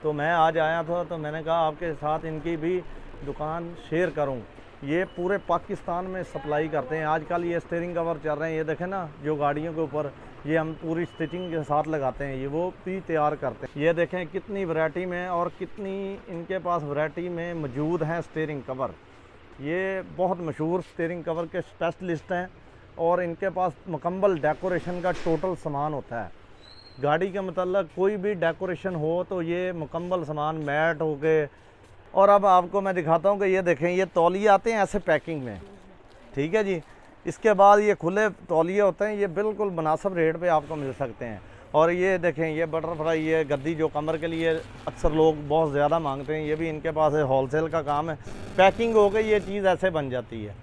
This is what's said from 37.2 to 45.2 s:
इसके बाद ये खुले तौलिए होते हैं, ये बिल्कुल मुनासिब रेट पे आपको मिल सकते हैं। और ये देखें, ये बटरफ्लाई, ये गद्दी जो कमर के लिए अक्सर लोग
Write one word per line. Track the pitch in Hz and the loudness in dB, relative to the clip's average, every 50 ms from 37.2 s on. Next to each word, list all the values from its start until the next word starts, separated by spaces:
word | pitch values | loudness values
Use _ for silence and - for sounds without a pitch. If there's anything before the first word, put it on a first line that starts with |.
| - | -8
इसके | - 160 - - 220 214 | -8 -8 0 4 4 6
बाद | 190 196 202 202 208 | 8 10 10 10 10
ये | 208 214 202 | 8 4 2
खुले | - - 165 185 202 214 214 185 - | 2 2 0 2 2 2 2 0 -4
तौलिए | - - 175 156 165 170 185 202 | -6 0 2 2 2 2 2 2
होते | 202 196 170 - 202 | 2 2 2 2 -2
हैं, | 214 214 | -2 0
ये | 208 202 196 | 0 -2 -2
बिल्कुल | 160 170 214 214 214 196 214 202 | 0 -2 -2 -2 -2 -2 -4 -4
मुनासिब | 185 165 160 151 156 160 - 202 190 170 | -2 -2 0 0 0 0 -2 -4 0 2
रेट | 160 160 160 165 | 2 2 2 0
पे | 170 180 | 0 2
आपको | 165 156 147 147 160 | 2 2 2 -2 -6
मिल | 151 143 135 127 | -6 -4 -6 -4
सकते | - 139 123 110 - 127 | -6 -6 -8 -6 -10 -10
हैं। | 117 110 98 92 - - - - - - | -10 -10 -12 -14 -16 -20 -20 -20 0 4
और | 147 160 170 | 4 6 6
ये | 175 180 180 190 190 180 | 4 2 2 2 2 2
देखें, | 165 175 151 139 165 160 | 2 0 0 0 -2 -2
ये | 156 151 170 160 | 0 -2 -2 -2
बटरफ्लाई, | 151 160 156 160 170 156 156 160 165 160 | -2 -4 -4 -4 -4 -2 0 0 0 0
ये | 156 156 160 160 156 | 2 2 2 2 2
गद्दी | 135 147 139 131 156 170 | 2 -2 -2 -2 -4 -2
जो | 151 160 156 | 0 0 0
कमर | - 147 147 156 165 160 | 0 -2 -2 -2 -4 -2
के | 151 165 | -4 -4
लिए | 165 165 165 165 160 160 - - - - - - | -4 0 0 0 0 0 -4 -8 -14 -10 -10 -10
अक्सर | - - - 175 151 | -10 0 0 2 4
लोग | 156 | 6